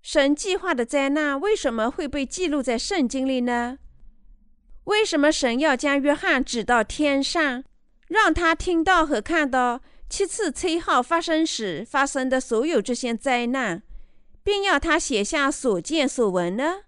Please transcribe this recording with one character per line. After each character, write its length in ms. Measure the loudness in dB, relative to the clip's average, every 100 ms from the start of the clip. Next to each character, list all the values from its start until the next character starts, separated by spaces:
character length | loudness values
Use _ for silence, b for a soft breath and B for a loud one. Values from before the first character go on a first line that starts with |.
神 340 | 0 2 4
计 220 | 2 0 -2
划 180 | -2
的 100 | -2
灾 260 | 0 0 0
难 300 | 0 0 -2
为 140 | 0
什 180 | 0 0
么 160 | 0 -2
会 200 | -2 -6
被 180 | -4 -6
记 220 | -4 -2
录 120 | 0
在 160 | 0 -2
圣 320 | -2 -2 0
经 160 | 0
里 180 | -2 0
呢？ 360 | 0 -2 -2 -8 -18 -20 -20 -20 -20 -20 _ _ _ -16 -2
为 180 | 0
什 120 | 2 4
么 140 | 2
神 300 | 2 0 2
要 160 | 2 2
将 260 | 2 2
约 100 | 2
翰 320 | 0 2 0
指 200 | 0 -4
到 180 | 2 2
天 400 | 2 0 0 2
上， 400 | 0 0 0 -2 -10 _ _ _ -2
让 260 | 2 4
他 180 | 4 2
听 300 | 0 0 0
到 240 | 4 4 4
和 140 | 0
看 280 | 0 -2 0
到 320 | 2 0 -2 b b b
七 160 | -4 -4
次 240 | -2 -4
催 300 | -2 -2 -2
号 200 | 2 0
发 200 | 2 -2
生 260 | 2 0 0
时 400 | -2 -4 -6 -4
发 160 | -2
生 240 | 0 0 0
的 120 | 0
所 260 | 0 0 2
有 160 | 0
这 100 | 0
些 220 | -4 -2
灾 320 | -4 0 0 0
难， 380 | -2 -2 -4 -10 -18 -18 -20 -20 -8
并 220 | -2 0
要 120 | 2 2
他 180 | 2 0
写 240 | 2 -2
下 260 | 0 0 0
所 320 | 0 0 0
见 280 | -2 -2 0
所 200 | 0 0
闻 280 | 0 -2 -2
呢？ 240 | -2 -4